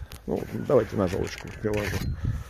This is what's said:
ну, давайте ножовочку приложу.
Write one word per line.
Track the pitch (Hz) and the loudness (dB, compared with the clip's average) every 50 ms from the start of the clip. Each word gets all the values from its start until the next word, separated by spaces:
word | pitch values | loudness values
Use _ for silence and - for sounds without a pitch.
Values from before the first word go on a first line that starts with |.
| - - - - - | -12 -14 -14 -12 -4
ну, | - - - - - 107 - 117 110 | -4 -2 -2 -2 -4 -6 -4 2 4
давайте | 143 117 110 - 107 | 6 6 6 4 2
ножовочку | 107 95 87 95 - - - - - - 87 - - | 2 2 2 2 0 0 -2 -4 -8 -10 -10 -8 -4
приложу. | - 107 104 104 104 98 90 - - - - - - - - - - | -2 0 0 0 0 0 -2 -2 -2 -2 -2 -2 0 0 0 -2 -4